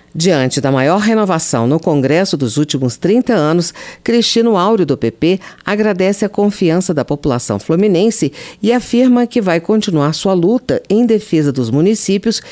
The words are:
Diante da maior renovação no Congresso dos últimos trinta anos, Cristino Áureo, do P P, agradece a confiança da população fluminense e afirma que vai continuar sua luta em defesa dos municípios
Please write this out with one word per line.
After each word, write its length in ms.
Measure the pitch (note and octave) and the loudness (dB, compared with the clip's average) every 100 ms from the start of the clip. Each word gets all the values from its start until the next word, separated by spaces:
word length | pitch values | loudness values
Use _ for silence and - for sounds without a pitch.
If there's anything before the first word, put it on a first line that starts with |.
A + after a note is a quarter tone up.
| _ | _
Diante 480 | D#3 E3+ D#3 C3 C#3 | -4 0 2 0 -2
da 100 | C3+ | 0
maior 260 | C3+ C3+ F#3+ | 0 2 0
renovação 680 | G#3 A3 G3+ E3 - A#2+ A#2 | 2 0 0 0 -2 0 0
no 120 | D#3+ | 0
Congresso 600 | F3 D3 C3+ D#3 F#3+ D3+ | 0 0 0 0 0 -2
dos 180 | B2 C3 | -2 -2
últimos 400 | D3+ C3+ C3 - | -2 -2 -4 -2
trinta 380 | E3+ A#3 B3 | 0 0 2
anos, 400 | A3+ D3+ E3+ E3+ - - - | 0 2 0 -2 -8 -16 -10
Cristino 540 | - A#3 - A#3 A#3 G3+ | -2 0 2 0 2 2
Áureo, 300 | F#3 A3+ D3+ | 2 2 0
do 100 | C3 | -2
P 140 | A#2 | -4
P, 300 | - D#3+ F#3 - - - | -2 0 -2 -4 -14 -6
agradece 580 | G#3 A3 F#3 F#3+ G3+ | -2 0 0 0 0
a 40 | G3+ | -2
confiança 680 | - G#3 G3 F3 E3+ F#3 | 0 -2 0 0 0 0
da 100 | D#3 | -2
população 540 | A#2+ D3 D3+ B2 - G2+ | -2 -4 -2 -2 -2 -4
fluminense 720 | - E3 G#3+ F3 A3 - C#3+ - - - | -2 0 2 2 2 0 -4 -6 -16 -6
e 100 | G#3 | 0
afirma 540 | A#3+ - A#3+ B3+ A#3+ A#3+ | 0 0 2 4 2 2
que 160 | A#3+ | 0
vai 180 | F#3 E3+ | 0 0
continuar 540 | E3 A3 G#3 D#3+ C#3+ | 0 0 0 0 0
sua 180 | D#3 G3 | 0 0
luta 480 | F#3 F3 B3+ - B2+ - | 2 2 0 0 -4 0
em 160 | G#3 | 0
defesa 480 | A#3+ A3 - D#3+ D3 | 2 0 0 0 0
dos 180 | C3 A#2 | -2 -2
municípios 680 | C3 F3+ A3 - G3 A3+ G#3+ - | 0 2 0 0 -2 -2 -4 -6